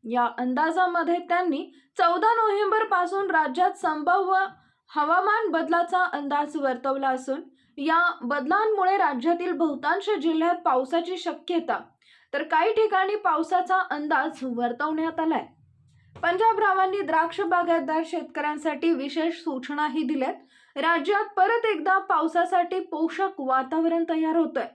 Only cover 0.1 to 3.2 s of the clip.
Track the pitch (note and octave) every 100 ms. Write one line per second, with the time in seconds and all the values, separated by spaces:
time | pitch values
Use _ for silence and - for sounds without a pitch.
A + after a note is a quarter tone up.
0.1 | A#3+ A#3+ A#3 B3+ B3+ D#4+ E4+ F#4 F4 D#4+
1.1 | E4+ F4 F4 F4+ C#4+ F#4 - _ - E4+
2.1 | F#4 A4 A#4 A4 G4+ G4+ A4 G#4+ F#4 F4
3.1 | G4